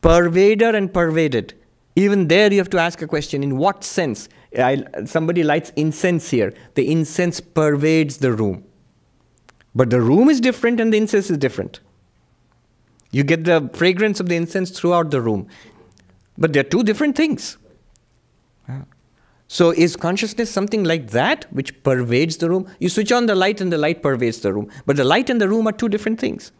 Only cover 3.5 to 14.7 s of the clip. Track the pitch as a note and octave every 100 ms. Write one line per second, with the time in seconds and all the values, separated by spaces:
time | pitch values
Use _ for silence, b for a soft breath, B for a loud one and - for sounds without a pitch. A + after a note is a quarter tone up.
3.5 | C3 F3+ G3 - - D#3+ G#2+ - b b
4.5 | - B2+ C#3 - - G#2+ D#3+ D#3+ F3 D3+
5.5 | D3+ D#3 - D#3 D3+ F3+ E3+ - B2 G2
6.5 | B B - C3+ E3 D3+ - F3+ E3+ -
7.5 | - D3+ C#3+ D3+ D#3+ D3+ C3 C3 A2 G#2+
8.5 | F2+ - _ _ _ _ _ _ _ _
9.5 | _ _ A2+ B2 B2 A#2 E3 C4 C#4 B3
10.5 | B3 A#3 A#3+ A3+ G#3+ G#3+ G#3 F#3+ D#3 C3+
11.5 | - F2+ - _ _ _ _ _ _ _
12.5 | _ _ _ _ _ _ A#2+ C#3+ E3 D#3+
13.5 | E3 C3 - F3 F3+ G#3+ G3+ F3+ E3+ E3+
14.5 | F#3+ F3+